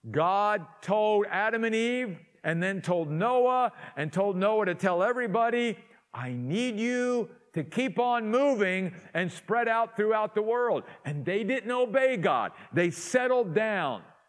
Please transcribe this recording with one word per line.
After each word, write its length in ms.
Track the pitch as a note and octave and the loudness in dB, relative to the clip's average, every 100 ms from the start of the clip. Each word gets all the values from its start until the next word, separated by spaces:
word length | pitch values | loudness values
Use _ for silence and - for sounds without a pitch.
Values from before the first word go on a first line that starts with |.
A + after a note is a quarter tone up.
| A2+ | -4
God 560 | C3+ E3+ G3 G#3 G#3 D#3 - | 0 0 2 0 -2 -6 -14
told 420 | - G#3+ G#3+ G#3 G#3 | -2 2 4 2 2
Adam 340 | F3 G#3+ A3+ | 0 0 0
and 100 | A3+ | 0
Eve, 440 | A3 A#3 B3 B3 E3 - _ | 0 0 -2 -4 -8 -16 _
and 180 | D#3+ E3 | -4 -2
then 200 | F#3 G3 | -2 -4
told 280 | E3+ F3+ D#3 | -2 -2 -2
Noah, 640 | D#3 A3 B3+ B3 B3+ A#3+ - - - | -2 2 4 4 2 0 -4 -14 -8
and 160 | D3+ | -4
told 240 | F3+ G3+ F3+ | 0 0 2
Noah 300 | G3 G#3+ G3 | 2 2 0
to 80 | |
tell 280 | F3 F#3 F3 | 0 0 2
everybody, 760 | G#3 B3 A#3+ G3+ A3+ A#3+ A#3+ G#3 - - _ | 2 0 0 2 2 2 0 -4 -12 -20 _
"I 220 | - B2+ | -10 -6
need 440 | B2 B2 F#3+ B3 G#3+ | -6 -2 -2 -2 -2
you 520 | A#3 B3 B3 B3 G#3+ - _ | -2 0 0 -2 -4 -10 _
to 100 | E3 | -8
keep 340 | D3 - C4 F3+ | -4 -2 -2 0
on 320 | B3 A#3+ G#3+ | 0 0 0
moving 640 | A#3 C#4+ A#3+ F#3+ F#3 F#3 F3 - | 2 2 2 2 0 -2 -8 -8
and 180 | E3 F3+ | -4 -4
spread 360 | - - A3+ A#3 | -6 -2 0 2
out 280 | A3+ A3+ - | 0 0 0
throughout 380 | G#3+ A3 G#3+ | 2 2 0
the 80 | G#3+ | -2
world." 400 | G#3+ A#3+ A#3+ D3+ - - C#3+ | 0 0 2 0 -4 -12 -8
And 180 | D3 | -6
they 200 | C#3 G3 | -2 -2
didn't 260 | G#3 C4 G#3 | 0 -2 -2
obey 480 | B3 B3 B3+ C4 A#3+ | 0 2 2 2 2
God. 340 | E3+ C3 G2 - - | 2 2 0 -6 -4
They 160 | C3+ F3 | 0 0
settled 640 | - - B3+ B3 B3+ G#3+ | -2 -2 0 2 2 2
down. 480 | D#3+ A3 G3+ D3 A2 - _ | 0 0 0 -2 -4 -10 _